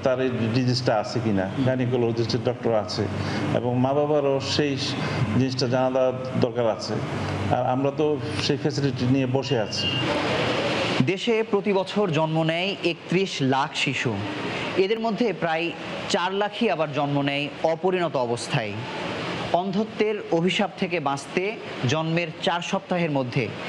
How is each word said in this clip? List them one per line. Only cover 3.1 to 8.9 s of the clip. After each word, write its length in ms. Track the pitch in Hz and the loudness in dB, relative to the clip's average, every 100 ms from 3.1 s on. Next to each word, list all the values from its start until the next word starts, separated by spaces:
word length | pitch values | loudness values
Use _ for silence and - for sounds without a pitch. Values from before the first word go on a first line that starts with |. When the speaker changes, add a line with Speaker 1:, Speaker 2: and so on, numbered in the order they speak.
| 98 98 - 101 | -2 -4 -2 0
Speaker 1:
এবং 240 | 113 123 123 | 0 2 2
মা 160 | 131 | 2
বাবারও 460 | 143 147 151 139 135 | 2 2 2 2 0
সেই 360 | 127 - 147 131 - - - - - 123 | 0 0 2 0 -2 -2 -2 0 2 2
জিনিসটা 300 | 131 127 123 | 2 2 2
জানা 220 | 127 131 | 2 4
দেওয়ার 500 | 131 131 127 127 123 | 4 2 2 -4 2
দরকার 300 | 123 120 113 | 2 4 2
আছে, 240 | 101 - 104 - - - - - | 0 -2 -4 -2 -4 -2 -2 0
আর 160 | 123 123 | 2 2
আমরা 240 | 127 139 | 2 2
তো 280 | 143 151 139 120 98 | 2 0 0 -2 -2
সেই 140 | - 135 | 0 0
ফ্যাসিলিটি 500 | 151 127 139 | 0 0 -2